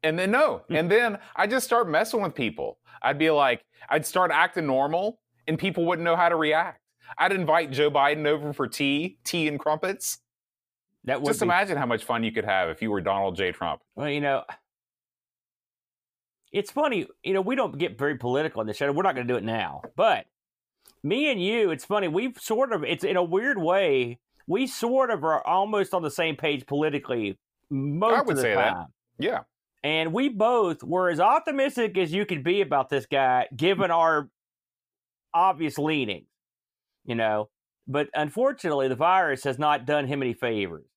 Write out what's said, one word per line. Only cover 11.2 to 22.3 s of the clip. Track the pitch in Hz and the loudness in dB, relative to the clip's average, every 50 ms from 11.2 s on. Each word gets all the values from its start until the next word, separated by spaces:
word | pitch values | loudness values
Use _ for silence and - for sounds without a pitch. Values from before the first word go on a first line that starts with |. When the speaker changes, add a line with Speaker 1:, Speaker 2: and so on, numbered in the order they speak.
Speaker 2:
would | 143 147 | 0 -2
Speaker 1:
Just | 180 - | 0 0
Speaker 2:
be | 214 | 2
Speaker 1:
imagine | 175 175 185 208 196 170 | 2 4 2 2 0 0
how | 143 135 | -2 0
much | 120 117 107 - | 0 -2 -4 -2
fun | - 120 117 113 | -4 -2 -2 -2
you | 110 | -2
could | 113 117 101 | -2 -4 -2
have | 104 95 95 90 82 | 0 0 0 0 -2
if | 80 - | -4 -4
you | 110 110 | -4 -2
were | 104 98 | -2 -2
Donald | 82 98 98 98 98 95 87 | 0 -2 0 0 -2 -2 -2
J. | 90 95 90 | -2 -4 -4
Trump. | 87 - 87 82 73 - _ _ _ | -2 -4 -6 -6 -6 -6 _ _ _
Speaker 2:
Well, | 104 143 147 | -8 -6 -4
you | 143 147 | -4 -2
know, | 147 143 139 - - - - _ _ _ _ _ _ _ _ _ _ _ _ _ _ _ _ _ _ _ _ _ _ _ _ _ _ _ _ _ _ _ _ _ _ _ _ _ _ _ - | -2 0 -2 -2 -4 -8 -18 _ _ _ _ _ _ _ _ _ _ _ _ _ _ _ _ _ _ _ _ _ _ _ _ _ _ _ _ _ _ _ _ _ _ _ _ _ _ _ -6
it's | 202 202 - | -6 -6 -4
funny. | - 277 302 294 240 180 135 - - _ - | -2 -2 0 0 0 -2 -4 -6 -14 _ -6
You | - 190 | -2 -2
know, | 196 | 0
we | 190 202 262 | 0 -2 -2
don't | 254 240 170 135 | -2 -2 -4 -2
get | 139 175 - 107 | -4 -6 -6 -4
very | 110 139 147 147 | -2 -2 -2 -2
political | 127 123 120 127 143 156 - - 113 | -2 -4 -2 0 0 -2 -2 -4 -4
on | 110 | -6
this | 107 104 | -6 -4
show. | - 143 143 143 | -2 -2 0 0
We're | 156 190 | 2 0
not | 190 147 | 0 0
gonna | 131 123 | -2 -2
do | 120 127 | -2 -2
it | 113 98 | -2 -2
now. | 113 113 113 95 76 69 71 - - _ | -4 -4 -4 -4 -6 -8 -12 -16 -12 _
But | - 202 220 165 101 - _ _ _ _ _ _ _ _ _ _ _ _ - _ _ - | 2 2 2 2 0 -4 _ _ _ _ _ _ _ _ _ _ _ _ -20 _ _ -4
me | 143 202 262 302 302 | -2 -2 0 0 0
and | 262 190 | 0 0
you, | 175 196 226 233 214 180 | 0 0 0 2 0 0
it's | 160 156 - | 0 -4 -4
funny. | - 202 208 196 | -2 -2 -2 0
We've | 165 147 190 240 262 | 0 -2 -2 -4 -4